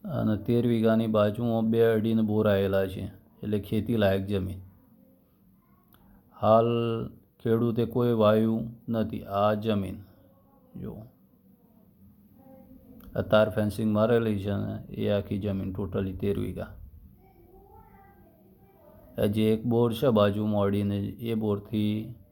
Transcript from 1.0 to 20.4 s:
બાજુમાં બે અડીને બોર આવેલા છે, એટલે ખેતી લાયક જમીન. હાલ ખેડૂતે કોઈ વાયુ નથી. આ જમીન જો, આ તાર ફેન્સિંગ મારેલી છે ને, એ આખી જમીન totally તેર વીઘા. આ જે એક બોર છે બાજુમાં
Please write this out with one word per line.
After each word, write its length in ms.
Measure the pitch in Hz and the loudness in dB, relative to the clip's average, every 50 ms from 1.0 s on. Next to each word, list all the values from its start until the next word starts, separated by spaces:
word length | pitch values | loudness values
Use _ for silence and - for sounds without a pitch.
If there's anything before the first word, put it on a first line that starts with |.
| 113 110 | 2 2
બાજુમાં 600 | 110 107 104 104 101 117 120 120 113 113 113 113 | 2 2 2 2 2 -2 -2 -2 0 0 0 2
બે 120 | 113 113 113 | 4 4 4
અડીને 380 | 113 113 110 107 113 113 113 | 4 4 2 2 2 0 0
બોર 260 | 110 107 107 107 107 107 | 0 2 2 2 4 4
આવેલા 380 | 101 98 98 98 95 98 95 | 4 4 2 2 2 0 0
છે, 180 | 95 92 101 98 98 - - _ _ _ _ - | 0 -4 -8 -10 -10 -12 -16 _ _ _ _ -6
એટલે 160 | 107 104 104 | -4 -4 -4
ખેતી 380 | 101 - 113 110 101 - 117 113 | -4 -2 -2 -2 0 0 0 2
લાયક 280 | 104 98 98 98 98 | 2 2 2 0 -2
જમીન. 360 | 98 104 98 92 92 92 92 - - - - _ _ _ _ _ _ _ _ _ _ _ _ _ _ _ _ _ _ _ _ _ _ _ _ _ - - - _ _ _ - | -2 -4 -4 -4 -4 -8 -10 -14 -20 -20 -20 _ _ _ _ _ _ _ _ _ _ _ _ _ _ _ _ _ _ _ _ _ _ _ _ _ -20 -20 -20 _ _ _ -2
હાલ 260 | - 104 110 113 117 117 120 117 117 117 113 113 120 - - - - _ _ _ - | 4 6 6 6 6 4 0 0 -2 -2 -2 -4 -6 -10 -12 -18 -20 _ _ _ -2
ખેડૂતે 420 | 120 113 113 120 120 110 117 117 | 0 0 2 2 0 0 0 -2
કોઈ 260 | 113 - 127 123 120 | -2 0 0 0 2
વાયુ 480 | 120 113 107 104 107 110 110 113 113 113 - - - - - - | 2 4 6 6 6 4 4 2 0 -2 -4 -6 -10 -14 -8 -6
નથી. 340 | 113 113 107 95 - - - | -2 -2 -2 -4 -6 -10 -10
આ 300 | 98 98 101 101 104 107 | -6 -2 0 2 2 2
જમીન 440 | 104 107 113 107 101 95 95 95 - - - - _ - - _ _ _ _ _ - _ - _ - | 0 -2 -2 -2 -2 -2 -4 -8 -12 -14 -20 -20 _ -20 -20 _ _ _ _ _ -20 _ -20 _ -14
જો, 160 | - 113 110 - 110 123 _ _ _ _ _ _ _ _ - _ _ _ _ _ - _ _ _ - - - - - - - - - 262 - - - - - - - - - - - - - | -14 -12 -12 -14 -18 -20 _ _ _ _ _ _ _ _ -20 _ _ _ _ _ -20 _ _ _ -20 -20 -20 -20 -20 -20 -20 -20 -20 -20 -20 -20 -20 -20 -20 -20 -20 -20 -20 -20 -20 -10 -6
આ 60 | - | -6
તાર 280 | 113 - - 107 110 107 | -4 2 4 4 4 4
ફેન્સિંગ 420 | 104 110 104 104 101 - 113 110 | 0 -2 -2 -2 -2 -2 -2 0
મારેલી 480 | 107 104 107 113 120 113 117 110 107 98 | 0 2 2 2 2 2 0 0 -4 -4
છે 160 | 95 104 101 | -4 -4 -4
ને, 380 | 101 104 107 104 104 - - - | -4 -4 -6 -8 -10 -10 -12 -8
એ 160 | - 107 104 | -6 -2 0
આખી 300 | 104 101 98 - 107 101 | 0 -2 -2 -4 -6 -4
જમીન 340 | 98 104 98 95 95 98 92 | -4 -4 -4 -4 -6 -6 -6
totally 400 | 101 104 92 - 104 98 95 92 | -6 -8 -6 -4 -4 -4 -4 -6
તેર 260 | 92 - 101 98 95 | -4 -4 -4 -2 -2
વીઘા. 320 | 101 98 90 90 - - - - - - - - - - - - - - - - - - 370 392 - - - - - - - 807 - 784 784 762 - - _ _ _ - - _ - - _ - - - - - - - - - | -4 -6 -8 -10 -12 -12 -14 -18 -20 -20 -20 -20 -20 -20 -20 -20 -20 -20 -20 -20 -20 -20 -20 -20 -20 -20 -20 -20 -20 -20 -20 -20 -20 -20 -20 -20 -20 -20 _ _ _ -20 -20 _ -20 -20 _ -20 -20 -20 -20 -20 -20 -12 -4 0
આ 80 | 113 | 0
જે 280 | 107 104 107 110 110 110 | 0 2 2 2 2 2
એક 120 | 110 - | 2 0
બોર 280 | 123 117 117 120 120 113 | 0 2 2 2 2 2
છે 160 | 110 147 139 | 2 2 4
બાજુમાં 520 | 113 107 101 104 101 107 | 4 6 4 4 2 0